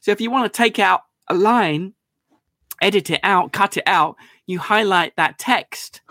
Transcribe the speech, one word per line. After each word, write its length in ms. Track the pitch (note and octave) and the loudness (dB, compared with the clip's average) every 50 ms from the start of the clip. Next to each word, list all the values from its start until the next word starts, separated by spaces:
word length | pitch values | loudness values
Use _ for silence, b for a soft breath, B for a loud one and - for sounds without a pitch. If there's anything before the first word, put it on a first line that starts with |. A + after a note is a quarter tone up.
So 100 | b G3+ | b -2
if 100 | G#3 G#3 | -2 0
you 100 | A3+ A#3 | -2 -2
wanna 180 | B3 C4+ A#3+ G#3 | -2 -2 -2 -2
take 300 | - - A#3 A3+ A#3 - | 0 0 0 0 2 2
out 240 | G3 F#3 F#3 - - _ _ _ _ - | 2 2 2 0 -2 _ _ _ _ -2
a 60 | - | 0
line, 600 | F3+ G3 G#3+ A#3+ A#3+ G3+ D#3+ D3+ D3+ F3+ F#3+ - _ _ _ _ _ _ _ _ _ _ _ _ _ _ - - - | 2 2 4 4 2 2 0 -2 -4 -6 -8 -12 _ _ _ _ _ _ _ _ _ _ _ _ _ _ -12 -4 -2
edit 260 | E3+ G3 G3+ G3 - - | 0 2 2 0 0 -2
it 100 | D#3+ - | -4 -2
out, 300 | - G3 G3 F3+ - - | 0 0 2 2 0 0
cut 240 | - - G3 G3 - | -2 -2 -2 -2 -2
it 80 | - - | -2 0
out, 300 | - F#3+ E3+ D3+ D#3+ - b b b b b b | 2 2 2 2 0 -4 b b b b b b
you 120 | b F#3 F3 | b -8 -6
highlight 560 | - - G#3 G#3+ A3 G3 F#3+ F3 E3+ - - | -2 0 0 0 2 2 2 0 0 -2 -2
that 220 | - D#3 C#3 - - | -2 -2 -2 -2 -4
text 640 | - B3+ B3 - - - - - - - - - _ - | -4 -2 -2 -2 -2 -6 -14 -16 -16 -16 -18 -18 _ -12